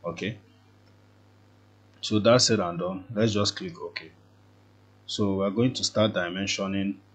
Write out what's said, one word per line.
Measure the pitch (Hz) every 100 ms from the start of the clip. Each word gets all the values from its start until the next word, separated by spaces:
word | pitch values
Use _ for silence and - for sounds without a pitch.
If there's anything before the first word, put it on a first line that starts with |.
| 87
Okay, | 85 95 127 - _ _ _ _ _ _ _ - - - - - _ - -
so | - 110
that's | 104 123 -
it | 107
and | 87 85
done. | 87 95 -
Let's | 107 113
just | 101 101 -
click | 92 82
OK. | 85 - 80 - - _ - - - _ - - -
So | - 104 98
we're | 98
going | 101 127
to | 123
start | 98 - 107
dimensioning | 95 87 92 95 - 98 98 98 101 _